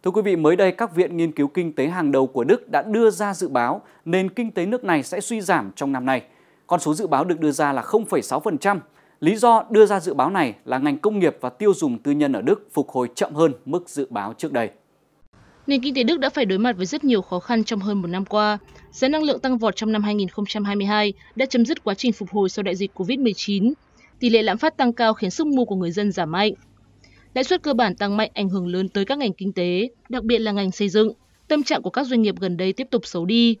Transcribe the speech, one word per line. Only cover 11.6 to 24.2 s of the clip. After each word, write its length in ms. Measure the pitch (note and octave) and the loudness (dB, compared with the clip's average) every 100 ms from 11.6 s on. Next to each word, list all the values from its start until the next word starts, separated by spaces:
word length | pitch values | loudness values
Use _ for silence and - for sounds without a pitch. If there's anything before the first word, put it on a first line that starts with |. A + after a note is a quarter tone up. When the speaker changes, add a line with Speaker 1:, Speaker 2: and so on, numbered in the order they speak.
| G#3 | 2
Speaker 1:
dùng 240 | F#3+ D#3 A#2 | 2 0 -2
tư 120 | C#3+ | -2
nhân 220 | C#3+ C#3+ | 0 2
ở 100 | A#2 | 0
Đức 260 | A#2 G3+ - | 0 0 -2
phục 180 | - C3+ | -4 -2
hồi 180 | B2+ A#2+ | -2 -4
chậm 200 | - - | -2 -4
hơn 180 | D3+ E3 B2+ | 2 2 2
mức 240 | - E3 F3 | -6 -6 -6
dự 180 | C#3+ C3 | -8 -6
báo 240 | A2 G2+ A2+ | -6 -8 -8
trước 140 | D#3+ | -6
đây. 180 | C3+ A2 _ _ _ _ _ _ _ - _ - | -4 -4 _ _ _ _ _ _ _ -20 _ -2
Speaker 2:
Nền 160 | C#4 | -2
kinh 120 | C4 | 0
tế 80 | C4+ | 0
Đức 160 | A#3+ E4 | 0 0
đã 120 | C4 | -2
phải 140 | D4 | -2
đối 140 | A3 F#3 | -2 0
mặt 180 | A#3 F#3 | 0 -2
với 100 | F#3 | -6
rất 180 | D4+ | -2
nhiều 180 | D4+ A3 | 0 0
khó 160 | F#3 F3+ | 0 -8
khăn 260 | - A#3 | -2 -2
trong 160 | G#3+ A3 | -2 -4
hơn 220 | G3 G3+ | -4 -4
một 60 | E3+ | -4
năm 160 | F3+ | -6
qua. 340 | G3 G#3 G#3 G#3 - - - | -4 0 0 -2 -8 -20 -20
Giá 160 | - C4 | -4 0
năng 140 | D#4 | 0
lượng 180 | D4+ C4 | 0 -2
tăng 180 | C4 B3 | -2 0
vọt 180 | A3 F#3 | 0 -2
trong 160 | A3 | -2
năm 100 | G#3+ | 0
hai 120 | G#3 | 0
nghìn 140 | G#3 F#3 | -2 -4
không 180 | - G#3 | -4 -6
trăm 180 | G#3+ | -4
hai 120 | G3+ G3+ | -4 -2
mươi 100 | G3 | 0
hai 260 | G#3+ G#3 G3 - - | 0 0 -4 -14 -4
đã 100 | C4 | -2
chấm 200 | B3+ A#3 | 2 2
dứt 180 | E4 | 0
quá 100 | - | -4
trình 180 | G3 B3+ | -2 -2
phục 180 | G#3+ F#3 | -2 -4
hồi 180 | G#3 F#3+ | -2 -2
sau 140 | - | -2
đại 140 | G3 F3+ | -4 -4
dịch 180 | G3 | -6
covid 240 | - F3+ C4+ | -6 -4 0
mười 140 | B3+ F#3 | 0 -2
chín. 360 | - G3+ A3 D4+ _ _ _ _ | -2 0 0 0 _ _ _ _